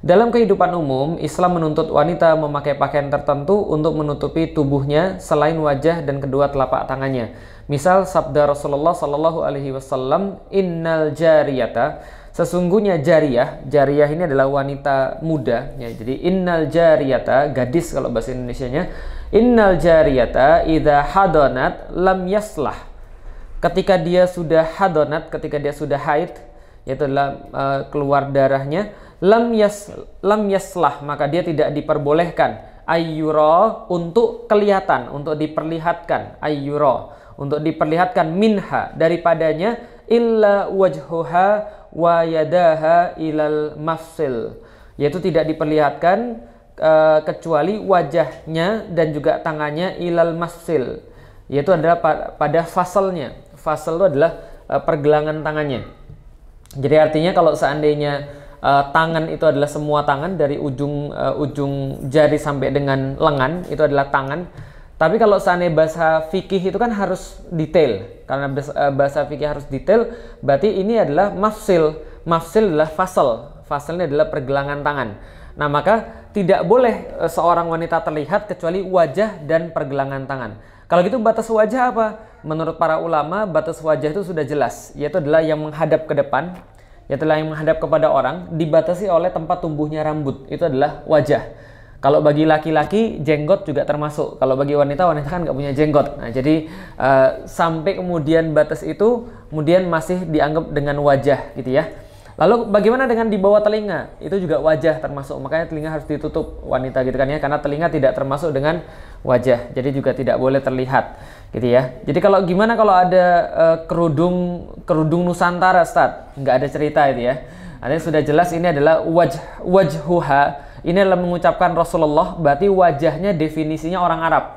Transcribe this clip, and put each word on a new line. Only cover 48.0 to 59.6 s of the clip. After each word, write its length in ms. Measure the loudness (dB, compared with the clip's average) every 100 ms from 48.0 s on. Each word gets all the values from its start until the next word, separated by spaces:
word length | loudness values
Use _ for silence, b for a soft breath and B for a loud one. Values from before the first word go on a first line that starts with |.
| 2 0 -2 -6 -6 -2 -2 -2 -4
dan 240 | -2 0
juga 240 | 0 0 0
tangannya 640 | -4 -4 -4 -4 -6 -4
ilal 320 | -2 2 2
mafsil, 640 | 0 -8 -8 -4 -2 -2 -8 -14 b b b -4
yaitu 240 | -2 2
adalah 260 | 2 4 2
pa-, 320 | 2 0 -4
pada 320 | -4 0 0 0
fasalnya. 720 | -2 0 0 0 -4 -8 -12 -20
Fasal 400 | -10 -6 -4 -4
itu 100 | 2 2
adalah, 180 | 4 0 0 B B -6
eh, 140 | -4
pergelangan 560 | -2 0 2 2 0 -4 -4
tangannya. 400 | -4 -4 -6 -8 -18 -20 -20 -20 -20 -20 -20 -16
Jadi 200 | -6 2 4
artinya 320 | 4 2 2
kalau 240 | 4 2
seandainya, 580 | 2 -2 0 0 0 -2 -4 -8 B B B
eh, 200 | 2 2 4
tangan 360 | 2 2 -2 -4
itu 160 | 0
adalah 240 | 2 2